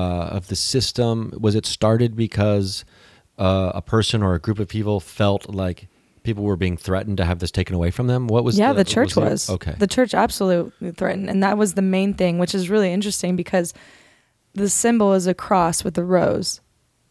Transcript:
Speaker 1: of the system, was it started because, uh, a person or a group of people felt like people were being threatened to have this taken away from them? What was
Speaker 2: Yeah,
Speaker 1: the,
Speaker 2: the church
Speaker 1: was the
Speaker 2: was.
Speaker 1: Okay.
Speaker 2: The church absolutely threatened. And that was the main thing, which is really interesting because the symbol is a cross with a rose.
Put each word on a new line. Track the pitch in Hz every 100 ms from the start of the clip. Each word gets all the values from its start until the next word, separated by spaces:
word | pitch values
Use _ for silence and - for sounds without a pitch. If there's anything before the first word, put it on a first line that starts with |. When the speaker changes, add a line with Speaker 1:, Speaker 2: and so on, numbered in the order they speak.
| 90 87 85
Speaker 1:
of | 95 90
the | 95
system, | - 135 107 - 117 113 110 -
was | 110 107
it | -
started | - 107 113 120 110
because, | 113 - 104 104 95 95 - _ - _ _ -
uh, | 95 95 92
a | 92
person | - 113 101 113
or | 98 87
a |
group | 113 104
of | 101
people | 110 104 101
felt | - - 104 98 -
like | 98 92 87 - _ _ _
people | - 104
were | 104 92
being | 90 87
threatened | - 92 104 98
to | 87
have | 87
this | 90
taken | - 92 90
away | 85
from | 87 123
them? | 127 123
What | 113
was | 120 196
Speaker 2:
Yeah, | 226
Speaker 1:
the, | 202
Speaker 2:
the | 185
church | 226 254 -
Speaker 1:
was |
the |
Speaker 2:
was. | 151 - -
Speaker 1:
Okay. | - - -
Speaker 2:
The | 196
church | - 254
absolutely | - 233 - 190 175 165 - 180
threatened. | 170 185 190 190
And | 190
that | 196 208
was | 208
the | 180
main | 190 185 196
thing, | 196 180 170
which | 175
is | 196 180
really | 214 190
interesting | 180 208 196 180 180
because | 170 190 175 - - - _ _ _ _ _
the | - 196
symbol | - 233 233 202
is | 190 180
a |
cross | 180 - 190 165 165
with | - 165
a |
rose. | 175 185 - - 185 - _ _ _ _ _